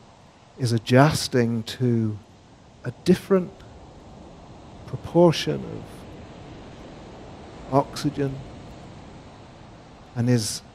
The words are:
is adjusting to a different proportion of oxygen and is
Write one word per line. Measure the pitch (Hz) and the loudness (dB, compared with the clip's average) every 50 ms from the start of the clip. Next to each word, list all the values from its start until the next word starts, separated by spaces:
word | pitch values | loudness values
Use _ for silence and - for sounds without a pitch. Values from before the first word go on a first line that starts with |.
| - - - - - - - - - - - - | -20 -20 -20 -20 -20 -20 -20 -20 -20 -20 -6 -4
is | 135 110 | 0 0
adjusting | 117 110 - - 123 131 143 160 160 - - - - 127 117 113 117 113 | 0 0 2 6 8 8 8 8 6 0 -4 0 2 2 2 2 0 -2
to | 110 - - - 127 120 117 113 110 107 107 101 - - - - - - - - - - - - - | -4 -8 -4 0 2 2 2 2 2 0 -2 -6 -10 -18 -20 -20 -20 -20 -20 -20 -20 -20 -20 -12 -10
a | 123 - - - | -10 -10 -2 2
different | 175 185 - - - 196 185 175 - - - - - - - - - - - - - - - - - - - - - - - - - - - - | 4 4 4 4 2 2 2 2 -2 -10 -16 -20 -20 -20 -20 -20 -20 -20 -20 -20 -20 -20 -20 -20 -20 -20 -20 -20 -20 -20 -20 -20 -20 -20 -18 -12
proportion | - - - - - - 165 175 170 147 - - 156 147 135 127 110 110 110 - - - - - - - - - - - - - - - - - - - - - - - - - - - - - - - - - - - - - - | -12 -12 -12 -10 2 6 8 8 8 8 4 0 -4 -4 -4 -6 -8 -10 -12 -12 -14 -16 -16 -16 -16 -18 -18 -18 -18 -18 -18 -18 -18 -18 -18 -18 -18 -18 -18 -18 -18 -18 -18 -18 -18 -18 -18 -18 -18 -18 -18 -18 -18 -16 -16 -6 0
of | 131 | 2
oxygen | 139 139 - - - - 147 143 139 139 135 135 139 - - - - - - - - - - - - - - - - - - - - - - - - - - - - - - - - - - - | 2 2 2 -6 -4 -4 -4 -2 -2 -2 -2 -4 -6 -12 -14 -16 -16 -18 -18 -18 -18 -18 -18 -18 -18 -18 -20 -20 -20 -20 -20 -20 -20 -20 -20 -20 -20 -20 -20 -20 -20 -20 -20 -20 -20 -20 -8 -4
and | 123 120 123 | 0 2 4
is | 123 117 107 - - - - - | 4 4 2 -2 -6 -8 -10 -14